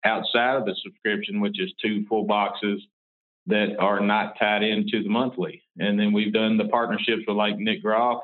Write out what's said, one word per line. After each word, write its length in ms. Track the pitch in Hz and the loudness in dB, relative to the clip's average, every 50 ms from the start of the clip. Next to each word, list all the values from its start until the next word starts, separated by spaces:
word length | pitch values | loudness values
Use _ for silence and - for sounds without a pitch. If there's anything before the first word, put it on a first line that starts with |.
| - | 2
outside 500 | 104 110 101 - - - 120 117 123 131 | 2 0 0 -2 0 0 2 2 2 2
of 120 | 135 117 | 0 -2
the 100 | 101 92 - - | -2 -6 -6 -10
subscription, 560 | 98 - _ _ 107 107 101 101 - 101 104 | -14 -16 _ _ -2 0 0 -4 -4 -4 -2
which 200 | 104 101 101 95 | -2 -2 -2 -4
is 120 | 95 92 - - - | -6 -6 -6 -6 -4
two 240 | 110 107 104 104 | -2 -2 -2 -2
full 200 | - 113 107 101 | -2 -2 -2 0
boxes 540 | 104 104 104 101 98 - - - 104 101 95 - _ _ _ _ _ _ _ _ _ _ _ _ - | 0 2 2 0 0 -2 -4 -2 -2 -2 -4 -6 _ _ _ _ _ _ _ _ _ _ _ _ 0
that 280 | 107 107 104 - - - | 0 2 2 0 0 0
are 180 | 90 98 104 98 | 0 2 2 2
not 400 | 101 101 104 107 101 104 - - | 2 2 2 2 0 -2 -2 -2
tied 240 | 113 104 107 104 104 | 0 2 2 2 2
into 400 | 107 110 107 104 104 104 110 98 | 0 0 0 -2 0 0 -2 0
the 60 | 98 | 0
monthly. 560 | 104 117 131 127 123 - 90 78 - - _ _ _ - | 0 0 0 0 -2 -4 -6 -6 -6 -12 _ _ _ -4
And 180 | - 101 101 101 | -2 0 0 2
then 140 | 104 104 104 | 2 2 4
we've 200 | 104 107 104 107 | 2 2 2 2
done 260 | 113 110 110 110 110 | 2 2 4 2 2
the 80 | 101 | 2
partnerships 560 | - - 117 117 110 104 104 - - 113 110 110 | 2 2 0 0 0 -2 -2 0 0 -2 -2 0
with, 100 | 107 101 | -2 0
like, 220 | 104 107 104 101 - | 0 0 0 0 -2
Nick 240 | 101 110 107 - 76 | -2 -2 -4 -2 0
Groff 400 | 107 107 110 120 123 120 113 | 0 2 2 2 2 0 -2